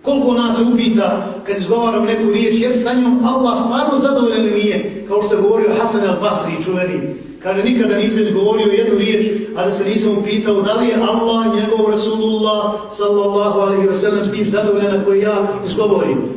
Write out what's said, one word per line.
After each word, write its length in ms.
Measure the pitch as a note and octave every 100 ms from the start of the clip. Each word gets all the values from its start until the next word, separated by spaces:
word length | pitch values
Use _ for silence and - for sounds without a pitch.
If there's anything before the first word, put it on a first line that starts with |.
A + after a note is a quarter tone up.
Koliko 320 | C4+ C#4 A#3+
nas 240 | A#3+ A#3 A3+
se 60 |
upita 680 | A#3+ A#3 A#3+ G3+ - - - - -
kad 100 | G3+
izgovaramo 480 | F3 A3+ A#3 A3+ G#3+
neku 260 | A3 A3
riječ, 240 | G#3+ A3+ A3+
jer 160 | B3 B3
sa 100 | A#3
njom 320 | B3 B3 B3 A#3
Allah 320 | C4+ B3 - A#3
stvarno 340 | C4 D4+ C4+
zadovoljan 420 | C#4 C4 A#3 A3
ili 220 | G#3 G#3
nije? 420 | G#3 F#3 - - -
Kao 160 | G#3
što 120 | G#3 G#3
je 60 |
govorio 280 | G3+ A3 G#3+ A3+
Hasan 220 | A#3 G#3+
al-Basri, 640 | F#3+ F3 G#3 - E3+ D#3+ E3+
čuveni. 340 | F3+ F3+ C#3 B2+ - - -
Kaže, 200 | F3+ G3
"Nikada 340 | A#3 B3 G#3 G3+
nisam 260 | G#3+ A3
izgovorio 420 | G3+ F#3+ G#3 A3 G#3
jednu 320 | G#3+ A3+ G3+
riječ, 300 | G#3 G#3+ A3 - - F#3
a 80 | F#3
da 60 |
se 180 | G3+ F#3+
nisam 220 | A3+ A3 G3
upitao 440 | G#3 G#3+ A3 G3
da 120 | G3
li 140 | A#3 A#3+
je 80 | G#3+
Allah, 500 | A#3 A#3 A#3 A3+ A3 G#3
njegov 340 | G#3 A3+ G#3+
Rasulullah, 840 | G#3 G#3+ A3 A3 G#3+ G#3+ G#3+ G#3 G#3+ - -
sallallahu 600 | G3+ G#3 G3+ G3+ G#3 G3
alaihi 280 | G3 G3 F#3+
wa 120 | F#3+
sallam, 240 | G#3+ G3+ G#3
s 60 |
tim 180 | - G3
zadovoljan 520 | G3+ G#3 G3 G3+ G3
ako 120 | G3
ja 220 | G3 G#3 G3+ G3 F#3+ F#3
izgovorim." 520 | G#3 G#3 - - - F2